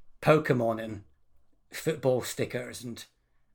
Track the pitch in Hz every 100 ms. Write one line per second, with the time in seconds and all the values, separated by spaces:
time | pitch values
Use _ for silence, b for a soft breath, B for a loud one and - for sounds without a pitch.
0 | - - - 151 156 123 113 110 110 98
1 | - _ _ - _ _ _ - 165 147
2 | 131 123 104 - 110 123 123 107 120 110
3 | - _ _ _ _